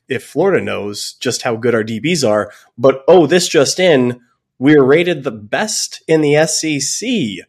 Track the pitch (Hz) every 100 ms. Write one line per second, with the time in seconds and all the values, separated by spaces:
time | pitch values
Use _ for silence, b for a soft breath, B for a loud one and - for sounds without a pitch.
0 | - 120 - 139 196 151 101 98 101 104
1 | - - 127 - 127 110 120 113 110 113
2 | 143 175 120 107 107 B B - 131 135
3 | - 185 143 180 - 160 127 - 180 139
4 | 123 120 b b _ - 131 151 131 156
5 | 175 156 131 110 101 139 220 - - -
6 | - 160 147 147 160 - 160 143 - -
7 | 220 233 113 85